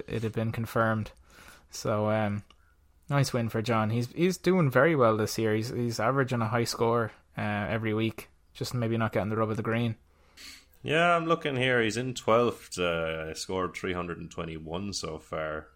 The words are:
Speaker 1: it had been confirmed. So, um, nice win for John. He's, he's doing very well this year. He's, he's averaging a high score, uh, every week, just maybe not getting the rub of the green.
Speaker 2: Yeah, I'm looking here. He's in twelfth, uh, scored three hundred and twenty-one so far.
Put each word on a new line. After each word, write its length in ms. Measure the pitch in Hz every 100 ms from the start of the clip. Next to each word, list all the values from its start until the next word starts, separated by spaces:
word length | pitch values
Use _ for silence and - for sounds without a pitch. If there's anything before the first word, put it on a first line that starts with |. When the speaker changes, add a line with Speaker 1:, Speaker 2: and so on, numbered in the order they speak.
| -
Speaker 1:
it 160 | 110
had 80 | 113
been 180 | 110 113
confirmed. 600 | 113 113 120 113 110 107 - - - - - - -
So, 340 | - 107 107
um, 340 | 110 107 104 - - _ _ _ _ -
nice 240 | 143 131
win 160 | 123 110
for 120 | 113
John. 280 | 110 113 110
He's, 180 | 113 120
he's 240 | - 175 180
doing 340 | - 185 147
very 240 | 127 151 156
well 220 | 117 107
this 200 | 107 -
year. 160 | 110
He's, 160 | 107 113
he's 300 | 113 120 110
averaging 420 | 110 135 127 123
a 60 | 110
high 160 | 117
score, 480 | 117 - 117 120 110 - _ -
uh, 40 | 107 104 98
every 240 | 113 110
week, 360 | 107 113 - - _ _
just 200 | - 123
maybe 240 | 127 113 113
not 140 | 110
getting 180 | 113 101
the 60 | 110
rub 160 | 110
of 60 | 110
the 60 |
green. 320 | 113 113 120 110 _ _ _ - - - _ -
Speaker 2:
Yeah, 340 | 127 151 175 170
I'm 100 | 165
looking 300 | 165 151 131
here. 260 | 127 123
He's 160 | 113 107
in 160 | 131
twelfth, 640 | 120 - 113 120 - - -
uh, 560 | 87 85 82 80 80
scored 420 | 78 - 92 90 -
three 180 | 95
hundred 260 | 90 87 85
and 100 | 82
twenty-one 640 | - 82 80 78 82 101
so 240 | 95 82 78
far. 500 | - 82 78 78 78